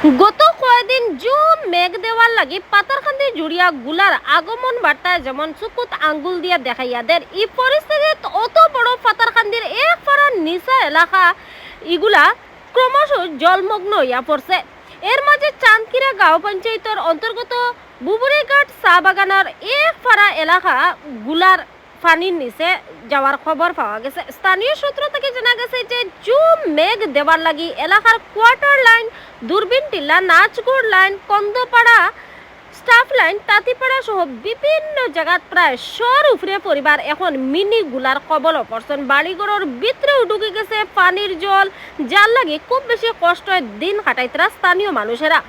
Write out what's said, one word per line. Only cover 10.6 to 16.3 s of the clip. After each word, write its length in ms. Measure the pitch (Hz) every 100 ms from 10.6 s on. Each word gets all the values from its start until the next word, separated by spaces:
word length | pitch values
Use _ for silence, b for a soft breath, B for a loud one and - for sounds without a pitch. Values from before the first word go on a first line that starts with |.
| - 523 330
এলাকা 480 | 311 339 381 349 359 B B B B 311
ইগুলা 480 | 339 415 339 320 480 - - -
ক্রমশ 680 | 480 508 554 587 523 349 285
জলমগ্ন 580 | 330 370 381 427 381 415
হইয়া 240 | 262 247
পড়ছে। 360 | 254 294 - 370 - - B B
এর 180 | 381 539 571
মাঝে 260 | 587 587 -
চাঁদকিরা 520 | 480 440 440 508 539
গাঁও 260 | 392 349